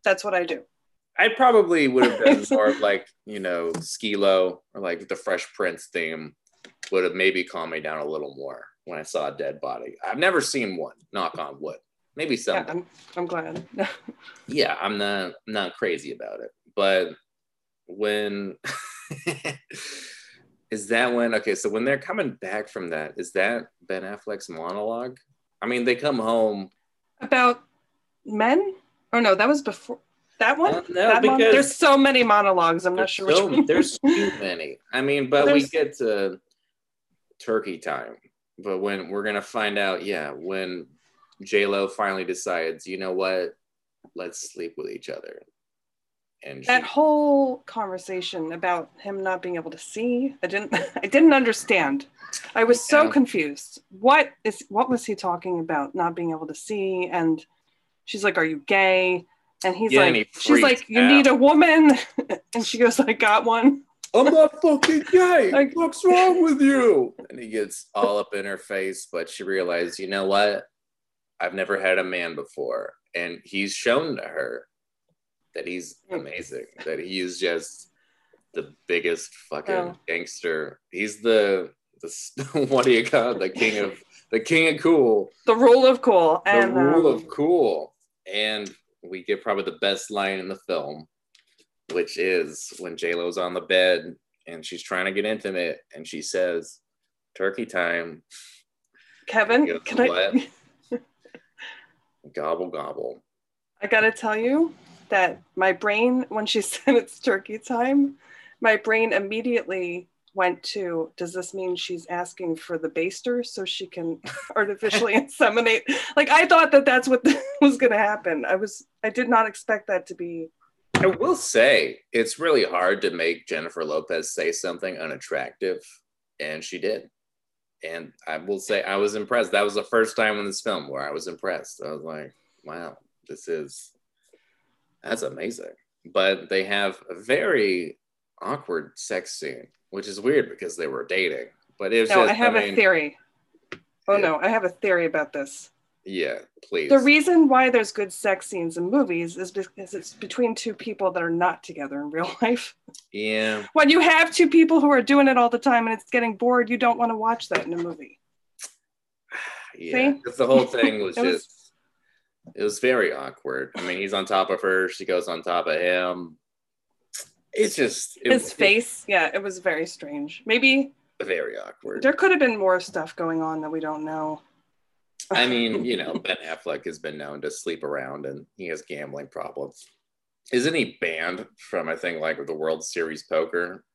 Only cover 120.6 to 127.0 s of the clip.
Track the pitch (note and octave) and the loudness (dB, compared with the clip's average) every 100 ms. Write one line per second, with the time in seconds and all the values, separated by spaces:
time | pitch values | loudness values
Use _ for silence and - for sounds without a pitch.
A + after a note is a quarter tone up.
120.6 | _ _ _ - F#3+ E3+ C#4+ F#4 - A2+ | _ _ _ 2 2 2 0 0 0 4
121.6 | B2+ A2+ C#2+ - _ A#2+ A2+ - E3 C#3 | 6 6 2 -8 _ -2 -2 -2 2 2
122.6 | F#2 F2+ F#2 G2 F#2+ E2+ E2 E2+ - E2+ | 2 0 0 0 -2 -2 -2 -4 -6 -8
123.6 | E2 E2 D#2 D#2 D#2 E2 D#2 - E2 E2 | -6 -8 -4 -4 -4 -6 -6 -4 -4 -4
124.6 | F#2 F2 F#2+ F2+ D#2+ C2 - D2 B1 _ | -8 -8 -8 -8 -10 -10 -8 -8 -8 _
125.6 | F#2+ F2+ - - _ _ _ _ D2+ D#2 | -6 -6 -12 -20 _ _ _ _ -10 -10
126.6 | - F2+ F#2+ G#2+ | -12 -6 -6 -6